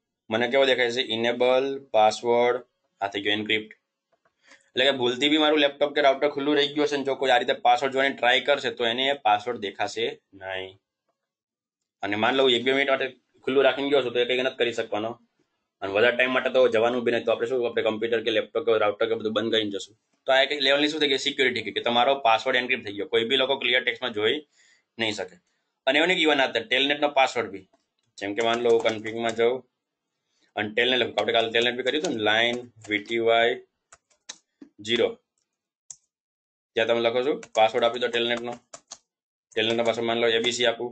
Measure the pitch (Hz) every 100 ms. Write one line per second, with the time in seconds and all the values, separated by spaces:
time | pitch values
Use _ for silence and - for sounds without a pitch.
0 | _ _ - 110 120 139 135 123 120 123
1 | - 110 117 120 127 131 139 135 139 110
2 | 107 107 120 120 120 123 - _ _ -
3 | 101 104 101 107 107 110 107 - _ _
4 | _ _ _ _ _ - _ 123 139 131
5 | 120 123 143 156 151 151 143 - 147 147
6 | 139 131 147 143 139 147 143 147 147 143
7 | 135 123 131 123 131 131 120 120 135 131
8 | 135 120 120 127 135 139 131 117 117 120
9 | 135 143 107 104 123 117 98 - 104 110
10 | 123 151 _ 95 92 95 95 98 _ _
11 | _ _ _ _ _ _ _ _ _ _
12 | 98 107 117 135 135 117 127 139 139 131
13 | 131 - _ _ - 135 131 135 139 143
14 | 120 120 123 127 131 - 120 113 113 104
15 | 110 117 _ _ _ _ _ _ 95 101
16 | 120 120 127 127 123 131 123 113 117 127
17 | 117 117 113 110 117 127 120 117 110 107
18 | 113 113 113 110 107 113 113 110 104 104
19 | 113 113 107 107 113 110 104 95 - _
20 | _ _ - 131 135 147 135 143 147 156
21 | 147 135 143 143 127 120 107 95 120 120
22 | 127 139 113 110 131 127 123 123 104 101
23 | 95 113 117 135 131 139 123 127 123 117
24 | 127 104 110 147 - _ _ _ _ -
25 | 110 101 90 - _ _ _ _ 135 143
26 | 170 175 156 143 127 117 110 127 139 147
27 | 143 135 131 120 101 95 - _ _ _
28 | _ - 101 104 117 117 120 113 110 110
29 | 110 113 117 110 117 131 - _ _ _
30 | _ _ _ _ _ 104 104 107 127 127
31 | 110 - - 113 113 117 120 120 127 151
32 | 170 117 107 110 117 123 120 - 104 104
33 | 101 117 113 117 117 127 - _ _ -
34 | _ _ - - _ - - - 107 117
35 | 95 - _ _ _ _ _ _ - -
36 | _ _ _ _ _ _ _ 113 113 117
37 | 117 123 135 - - 110 110 123 117 123
38 | 123 117 120 120 120 123 _ - - -
39 | _ _ _ _ _ 110 110 117 113 117
40 | 117 117 117 113 120 117 117 110 120